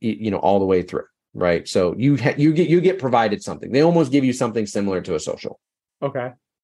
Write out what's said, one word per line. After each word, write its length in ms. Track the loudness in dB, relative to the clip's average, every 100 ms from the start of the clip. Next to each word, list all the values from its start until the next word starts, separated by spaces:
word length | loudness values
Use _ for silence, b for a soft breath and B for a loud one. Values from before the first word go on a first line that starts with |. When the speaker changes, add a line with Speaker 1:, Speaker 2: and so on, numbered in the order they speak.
Speaker 1:
y-, 160 | -6 -4
you 100 | -4
know, 80 | 0
all 220 | 2 2
the 40 |
way 180 | 2 0
through, 220 | -2 -8 -10 _ _
right? 320 | -4 0 0 0
So 260 | 0 0 0
you 180 | 0 2
ha-, 180 | 0 2
you 140 | 2
get, 140 | 2 2
you 120 | 4
get 180 | 2 0
provided 420 | 0 2 2 -2
something. 300 | -6 -12 -2
They 100 | 2
almost 300 | 4 4 2
give 120 | 2
you 80 | 2
something 320 | 0 -2 -2
similar 360 | -4 -2 -2 -2
to 140 | -2 -4
a 40 |
social 380 | -4 -8 -10 -14 _ _ _ -8
Speaker 2:
Okay. 300 | -6 -6 -8 -12 _ _